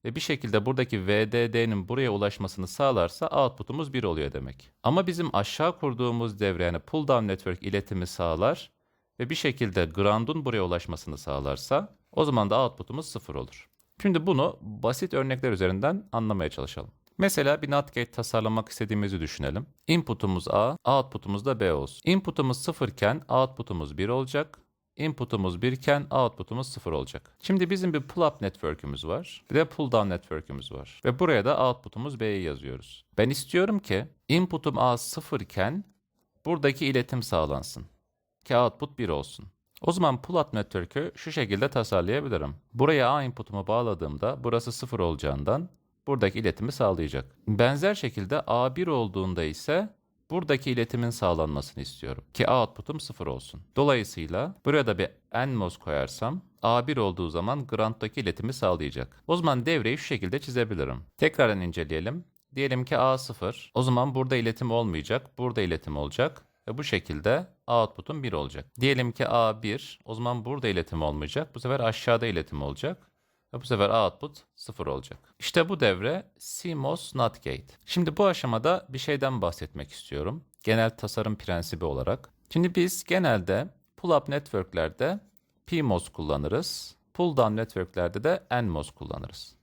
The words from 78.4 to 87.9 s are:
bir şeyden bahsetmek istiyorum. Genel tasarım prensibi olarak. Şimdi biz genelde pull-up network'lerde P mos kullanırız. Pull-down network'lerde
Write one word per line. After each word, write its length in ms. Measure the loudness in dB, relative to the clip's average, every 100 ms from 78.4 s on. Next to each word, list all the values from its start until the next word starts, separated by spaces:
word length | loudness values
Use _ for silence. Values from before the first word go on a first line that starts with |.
| 0 2 2 0 -2
bir 100 | -8
şeyden 440 | -2 0 0 0
bahsetmek 480 | -2 -2 -10 -10 -12
istiyorum. 540 | -14 -8 -4 -4 -6 _ _
Genel 260 | 2 4 2
tasarım 460 | 0 -6 -2 -2 -4
prensibi 480 | -2 -2 -2 -4
olarak. 460 | -2 -2 -2 -4 -8 _ _
Şimdi 220 | 0 2
biz 300 | 2 0 -2
genelde 640 | 0 2 4 2 2 0 0 _ _ -6
pull-up 340 | 2 2 2
network'lerde 920 | -6 -2 -4 -2 0 -2 0 -2 -2 _ _ _ _ -4
P 160 | 0
mos 260 | 2 0 -2
kullanırız. 880 | -8 -2 0 0 -2 -2 -8 -12 -20 _
Pull-down 420 | -2 0 4 2 2
network'lerde 680 | -2 -4 -4